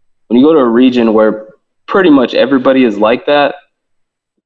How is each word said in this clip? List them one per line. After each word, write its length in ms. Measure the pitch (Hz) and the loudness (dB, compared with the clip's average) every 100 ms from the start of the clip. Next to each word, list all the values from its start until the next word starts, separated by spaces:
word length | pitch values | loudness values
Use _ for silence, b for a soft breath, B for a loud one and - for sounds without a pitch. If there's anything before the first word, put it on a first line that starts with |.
| _ _ - | _ _ -4
when 100 | 117 | 0
you 80 | 143 | 2
go 60 | |
to 80 | 160 | 2
a 80 | 123 | 0
region 440 | 117 127 120 113 | 2 0 0 0
where 340 | 110 110 104 - - _ _ - | 0 0 -2 -10 -20 _ _ -6
pretty 240 | 202 180 | 0 2
much 220 | 139 117 | 2 0
everybody 520 | - 120 139 127 131 | -2 -2 0 0 0
is 120 | 123 101 | 0 0
like 300 | 107 123 - | -2 -2 -2
that, 300 | 147 143 - _ _ _ _ _ _ _ _ | -2 -2 -6 _ _ _ _ _ _ _ _